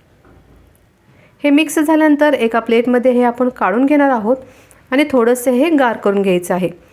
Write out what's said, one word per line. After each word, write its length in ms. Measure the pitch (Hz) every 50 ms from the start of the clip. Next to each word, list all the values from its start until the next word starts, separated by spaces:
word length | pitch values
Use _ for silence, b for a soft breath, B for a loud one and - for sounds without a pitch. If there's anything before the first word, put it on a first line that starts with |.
| _ _ _ _ _ - - _ _ _ - _ _ _ _ _ _ _ _ _ b b b b b b b b -
हे 60 | 285
मिक्स 280 | 285 294 320 294 - 330
झाल्यानंतर 540 | 302 311 320 302 311 311 294 285 294 302 285
एका 260 | 240 226 226 233 233
प्लेटमध्ये 520 | 226 - 226 233 240 254 247 247 226 254
हे 120 | 247 247 247
आपण 260 | 240 233 - 254 254
काढून 360 | 247 - 233 185 190 233 269
घेणार 240 | 277 302 285 285 277
आहोत 280 | 262 226 196 214 262 262 B B B B B B B B B B
आणि 140 | 262 269 302 294
थोडंसं 400 | 269 254 226 233 247 247 247 269
हे 180 | 247 247 285 349
गार 280 | 320 269 262 233 220 226
करून 240 | - 202 196 202
घ्यायचं 320 | 196 196 180 180 180 - 185
आहे, 160 | 180 185 165 - - b b